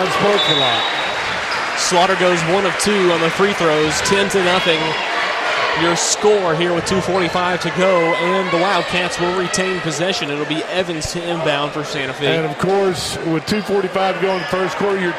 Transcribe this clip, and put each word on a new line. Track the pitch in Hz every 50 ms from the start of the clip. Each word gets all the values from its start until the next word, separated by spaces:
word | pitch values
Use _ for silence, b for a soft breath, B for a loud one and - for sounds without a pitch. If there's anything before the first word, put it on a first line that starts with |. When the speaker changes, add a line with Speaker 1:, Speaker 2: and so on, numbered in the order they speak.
Speaker 1:
unsportsmanlike. | 185 175 151 - - 202 208 196 - - 156 143 135 123 117 110 - - - - - - - - - - - - - - - - - - -
Speaker 2:
Slaughter | - - - 185 175 180 190 190
goes | 170 180 180 180 170 165 160 175
one | 202 196
of | 180 160 -
two | - 196 208 202 185 175
on | 170 165
the | 165 165 160
free | - 190 208
throws, | 202 - 175 165 151 151 156 156 151 - - -
ten | 196 202 202 196
to | - 196 180 180
nothing. | 180 185 180 180 165 156 160 160 151 - - - - - - - - - - - - - - - - 156 160
Your | 170 -
score | - - - - - - 208 214 202 185 175 160
here | 156 175 180
with | 175 165 160 -
two | 190 190
forty-five | 170 - 180 190 180 160 - 180 180 180 180 170
to | - 170 143
go, | 165 185 190 190 175
and | 165 165 170 156 170 175 185 190 185 185
the | 170
Wildcats | 170 175 196 196 175 165 - - 175 180 170 - -
will | 175 175 180 185
retain | 180 170 - 185 185 190 185 175 156
possession. | 165 147 139 170 190 190 - 170 143
It'll | 143 147 151 147
be | 156 160 - -
Evans | 160 180 190 170 170 156 151 -
to | - 180
inbound | 170 170 175 165 160 156 147 143 147 143
for | 147 156 147
Santa | - - 151 135 131 127
Fe. | 131 143 139 160
Speaker 1:
And, | 165 160 156
of | 147
course, | - 180 180 196 196 196 190 175 123 - - - - - 165
with | 160 160 151
two | - 202 214
forty-five | 190 - 196 202 185 180 - 196 190 190 180
to | 170 180
go | 190
in | 190 185
the | 160 147
first | 180 185 185 175 - -
quarter, | 196 202 196 196
your | 185 175 170